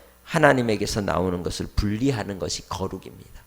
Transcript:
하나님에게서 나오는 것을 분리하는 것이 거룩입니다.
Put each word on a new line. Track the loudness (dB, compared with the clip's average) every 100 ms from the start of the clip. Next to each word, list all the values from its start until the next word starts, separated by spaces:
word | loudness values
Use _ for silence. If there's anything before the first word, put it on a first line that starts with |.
| -20 -20 -4
하나님에게서 | 4 6 6 4 0 0 -2
나오는 | 0 2 0 0
것을 | -4 -6 -6 -2
분리하는 | 0 0 0 0 -4 -4
것이 | -6 -6 -8
거룩입니다. | -6 -6 -8 -14 -20 -20 -20